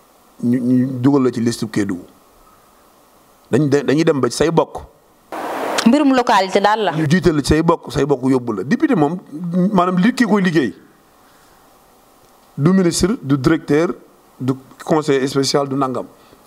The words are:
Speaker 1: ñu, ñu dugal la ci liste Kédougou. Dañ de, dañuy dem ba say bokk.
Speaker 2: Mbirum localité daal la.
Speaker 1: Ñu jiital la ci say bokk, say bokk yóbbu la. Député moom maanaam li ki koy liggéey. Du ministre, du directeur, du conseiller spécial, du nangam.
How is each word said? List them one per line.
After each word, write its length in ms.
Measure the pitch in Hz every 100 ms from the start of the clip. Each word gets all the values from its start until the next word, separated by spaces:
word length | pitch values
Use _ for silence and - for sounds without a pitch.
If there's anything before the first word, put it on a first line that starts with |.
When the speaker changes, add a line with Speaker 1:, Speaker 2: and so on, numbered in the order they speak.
| _ _ _ _
Speaker 1:
ñu, 160 | 120 127
ñu 280 | 120 127 131 127
dugal 220 | 127 139
la 60 | 127
ci 80 | 120
liste 260 | 117 113 110
Kédougou. 340 | 107 101 87 - _ _ _ _ _ _ _ _ _ _ _ _ _ _
Dañ 160 | 113 151
de, 140 | 143
dañuy 200 | 123 143
dem 140 | 165 147
ba 80 | 123
say 200 | - 151
bokk. 320 | 160 139 - - _ _ _ _ - - - - - 226
Speaker 2:
Mbirum 260 | 285 285 262
localité 440 | 247 208 190 202
daal 220 | 202 220
la. 100 | 190
Speaker 1:
Ñu 140 | 160 156
jiital 280 | 175 170 156
la 60 |
ci 120 | 131
say 80 | 156
bokk, 300 | 165 160 -
say 120 | 143
bokk 200 | 143 131 131
yóbbu 240 | 135 120 104
la. 80 |
Député 320 | 120 240 320 214
moom 220 | 143 180 - 151 175 180 185
maanaam 260 | 196 180 180
li 140 | 208
ki 120 | 262
koy 180 | 226 208
liggéey. 320 | 180 160 117 - - _ _ _ _ _ _ _ _ _ _ _ _ _ _ _ _ -
Du 140 | 147
ministre, 460 | 190 170 - 180 233
du 140 | 131 143
directeur, 520 | 127 160 - 147 175 - - _ _ _
du 140 | 127 131 - -
conseiller 420 | - 156 147 139 131
spécial, 400 | 135 131 151 139
du 60 | 135
nangam. 300 | 131 120 90 - _ -